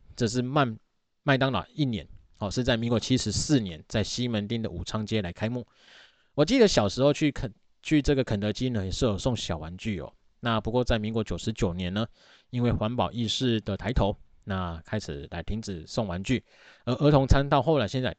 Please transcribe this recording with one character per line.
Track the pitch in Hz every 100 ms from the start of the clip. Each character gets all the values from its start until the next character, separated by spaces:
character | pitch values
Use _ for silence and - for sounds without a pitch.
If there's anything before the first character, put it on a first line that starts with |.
| - -
则 | 120
是 | 127
麦， | 123 147 131 110 _ _ _ _
麦 | - 135
当 | 135
劳 | 117 -
一 | -
年 | 143 107 - - - -
哦， | 104
是 | 92
在 | 123 117
民 | 117
国 | 117
七 | - 131
十 | 110
四 | 98 - 147
年 | 101 80 -
在 | 117
西 | 98 - 123
门 | 110 104
町 | 117
的 | 107
武 | 85 87
昌 | 110 107
街 | 110
来 | 90
开 | 87 110
幕。 | 123 117 _ _ - - _ _
我 | - 156
记 | 262
得 | 220
小 | - 104
时 | -
候 | 139
去 | 147 151
肯， | - 113 - _ _
去 | - 156
这 | 139 139
个 |
肯 | 123 104
德 | 104
基 | 107 127
呢， | 117 95
也 |
是 | 87
有 | 127 98
送 | - 117
小 | - 85
玩 | 80 90
具 | 113 95
哦。 | 69 - _ _
那 | 120 113
不 | 110
过 | 117
在 | 123 117
民 | 107
国 | 113
九 | 107 85
十 | -
九 | 113 101
年 | 87 90
呢， | 95 117 - _ - _
因 | 123
为 | 120
环 | 110 107 123
保 | 104
意 | 113 113
识 | - 127 113
的 | 104 98
抬 | -
头， | 113 101 104 - _
那 | - 95 87 82 -
开 | 107
始 | - 73 71
来 | 85
停 | 82 104
止 | 113 90 78
送 | - 107
玩 | 90
具， | 95 123 - _ - - -
而 | 123
儿 | 143
童 | 147 131
餐 | 139 139
到 | 143
后 | 127 156
来 | 104
现 | 131
在 | 127